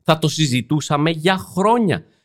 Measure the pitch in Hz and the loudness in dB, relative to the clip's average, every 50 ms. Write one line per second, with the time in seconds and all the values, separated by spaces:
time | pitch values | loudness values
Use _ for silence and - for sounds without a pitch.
0 | _ - 160 160 - 156 143 - 156 143 123 127 117 - 151 151 135 - 156 143 | _ 0 0 2 2 -2 0 0 0 0 0 -2 0 0 -2 -2 -2 -2 -2 0
1 | 147 165 170 160 151 180 190 185 190 - - 175 190 208 233 240 233 190 131 85 | 0 0 -2 0 0 0 0 0 -4 -6 -4 0 2 2 2 2 2 0 0 -2
2 | - _ _ _ _ | -4 _ _ _ _